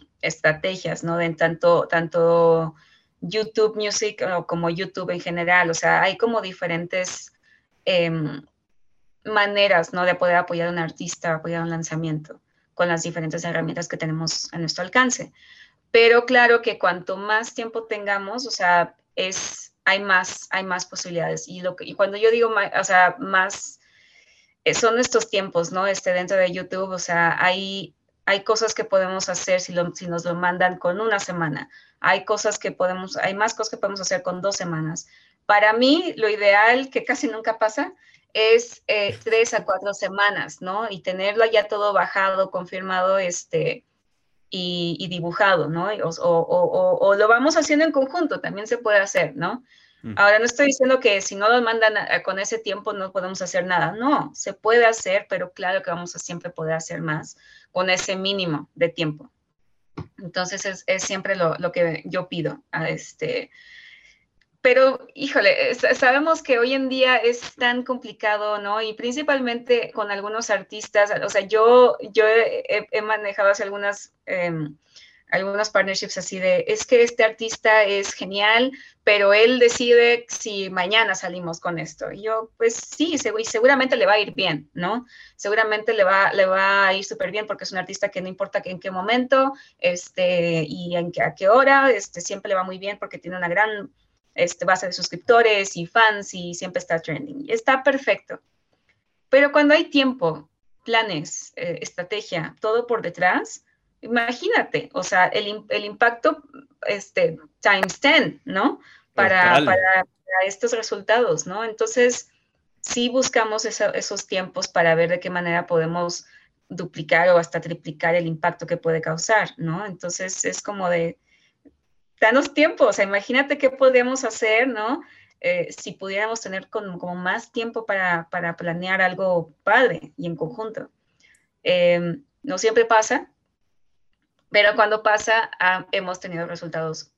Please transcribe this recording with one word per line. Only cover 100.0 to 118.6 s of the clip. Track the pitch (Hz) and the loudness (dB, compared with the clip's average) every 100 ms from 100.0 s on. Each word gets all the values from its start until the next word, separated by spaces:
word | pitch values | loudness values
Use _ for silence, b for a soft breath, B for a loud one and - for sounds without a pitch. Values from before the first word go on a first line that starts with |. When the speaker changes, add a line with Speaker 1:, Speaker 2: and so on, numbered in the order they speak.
| 262 254 165 156 - _ _ _ | 2 0 -4 -4 -12 _ _ _
Speaker 1:
planes, | - 226 220 156 143 - - - | -2 0 0 -4 -8 -12 -14 -10
eh, | 175 160 | -8 -8
estrategia, | - - 175 208 208 175 - - | -10 -10 -8 -8 -6 -8 -8 -6
todo | 214 233 233 | -2 -2 0
por | 226 | -4
detrás, | 180 175 180 233 440 - _ _ _ _ | -4 0 2 2 -2 -14 _ _ _ _
imagínate, | 220 240 233 247 370 466 - 147 143 | -2 -2 0 -4 0 0 0 -4 -6
o | - | -8
sea, | 180 190 185 | -2 2 2
el | - 202 | 2 -4
im-, | 208 - | -8 -6
el | 208 208 | -6 -4
impacto, | 208 233 233 311 320 - - - - - | 0 0 2 0 -2 -8 -20 -20 -10 -6
este, | 208 - - 170 160 - _ | -6 -4 0 0 0 -16 _
times | 214 196 190 - | 2 2 0 0
ten, | 277 311 185 - | 4 4 2 -4
¿no? | - 190 247 - b b b | -6 0 0 -2 b b b
Para, | - 190 185 175 | 0 2 4 6
Speaker 2:
Total. | 170 | 6
Speaker 1:
para, | 151 185 185 190 | 4 2 4 2
para | 180 _ - 185 190 | 0 _ -4 0 0
estos | 196 240 | -2 -4
resultados, | 240 214 208 196 226 226 156 - | -2 -4 -6 0 2 2 0 -4
¿no? | 196 | -6
Entonces, | 226 220 220 262 247 240 - _ _ _ _ _ | -6 -4 -2 2 2 0 -10 _ _ _ _ _
sí | - - 247 | -8 -2 0
buscamos | 254 254 240 220 214 | 0 0 0 0 -2
esa, | 220 - 208 | -4 -2 -2
esos | - 185 196 - | -2 -6 -8 -6
tiempos | 190 185 - 190 | -6 -6 -8 -4
para | 185 170 | 0 2
ver | 165 165 | 4 2
de | 175 | 0
qué | 180 | -4
manera | 175 175 170 170 | -4 -2 -2 0
podemos | 170 160 170 175 175 b b b _ - | 0 0 -2 -4 -6 b b b _ -16
duplicar | 185 180 - 156 165 180 | -12 -12 -8 0 2 6
o | 170 | 4
hasta | 165 170 | 4 -6
triplicar | 160 165 - 151 170 175 | -8 -10 -12 -4 0 0
el | 165 | 0
impacto | 160 175 170 | -2 -4 -4